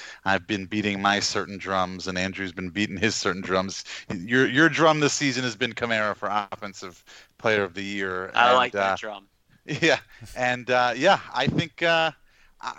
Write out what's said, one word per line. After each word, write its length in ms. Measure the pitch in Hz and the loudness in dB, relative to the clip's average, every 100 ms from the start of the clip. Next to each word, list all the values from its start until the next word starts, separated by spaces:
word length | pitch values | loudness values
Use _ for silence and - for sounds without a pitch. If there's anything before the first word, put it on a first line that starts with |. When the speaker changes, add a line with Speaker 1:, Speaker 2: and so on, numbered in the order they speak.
| - - 95 | -18 -8 0
Speaker 1:
I've 220 | 95 90 | 0 0
been 180 | 104 95 | -4 -2
beating 360 | 107 104 98 | -2 0 2
my 180 | 101 101 | 2 2
certain 380 | - 107 87 98 | 0 -2 -4 -8
drums, 500 | 90 95 92 92 95 | -2 0 -2 -4 -6
and 100 | 90 | -4
Andrew's 340 | 95 95 95 | -4 -4 -8
been 200 | 87 92 | -6 -6
beating 260 | 90 104 92 | -2 -2 0
his 180 | 107 - | -2 0
certain 260 | 101 92 | -2 -2
drums. 440 | 87 92 95 - - - - | 0 0 0 -6 -12 -14 -10
Your, 380 | 95 98 127 120 | -8 0 2 4
your 220 | 127 160 | 4 4
drum 300 | 135 160 151 | 6 4 4
this 140 | 143 | 2
season 300 | - 147 127 | 0 -2 -2
has 120 | 127 101 | -2 -2
been 180 | 123 | -4
Kamara 420 | 107 120 110 107 98 | -2 -2 0 -2 -4
for 140 | 101 104 98 | -4 -2 -4
Offensive 520 | - 101 90 95 85 - - - _ | -8 -14 -14 -16 -16 -20 -20 -20 _
Player 260 | 113 107 | 2 2
of 100 | 95 | 0
the 100 | 95 | -4
Year. 480 | 98 101 98 92 92 | -6 -4 -4 -4 -4
Speaker 2:
I 160 | - 120 | 2 4
Speaker 1:
And, 80 | 127 | 6
Speaker 2:
like 160 | 123 | 4
that 200 | 101 98 | 2 0
Speaker 1:
uh, 20 | 95 | 0
Speaker 2:
drum. 300 | 110 101 - | -6 -12 -16
Speaker 1:
<laughs> 340 | _ _ _ - | _ _ _ -10
Yeah, 340 | 147 165 127 - - 113 - | 0 2 2 0 -20 -14 -4
and, 340 | 123 123 120 | -2 -2 2
uh, 220 | 123 123 120 | 4 4 4
yeah, 240 | 165 165 - | 4 4 0
I 140 | 123 139 | -2 0
think, 380 | 156 170 - | 0 -4 -2
uh, 280 | 170 165 160 - _ _ _ _ | 2 2 0 -4 _ _ _ _
I, 140 | 123 | -12